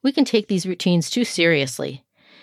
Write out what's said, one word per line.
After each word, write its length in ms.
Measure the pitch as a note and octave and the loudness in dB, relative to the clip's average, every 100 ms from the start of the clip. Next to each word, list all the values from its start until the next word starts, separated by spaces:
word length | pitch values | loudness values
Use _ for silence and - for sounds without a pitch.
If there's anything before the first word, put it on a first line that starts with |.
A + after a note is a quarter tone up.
we 100 | C#4 | 0
can 120 | C#4 | 0
take 240 | C#4+ A3+ - | 2 0 0
these 180 | F#3+ F#3 | -2 -2
routines 440 | F3 F#3 F3 - | -2 2 2 2
too 140 | B3 | -2
seriously, 800 | A#3 - E3+ D#3 C#3 - C3+ C3+ _ _ _ _ | -2 2 2 2 0 -6 -8 -10 _ _ _ _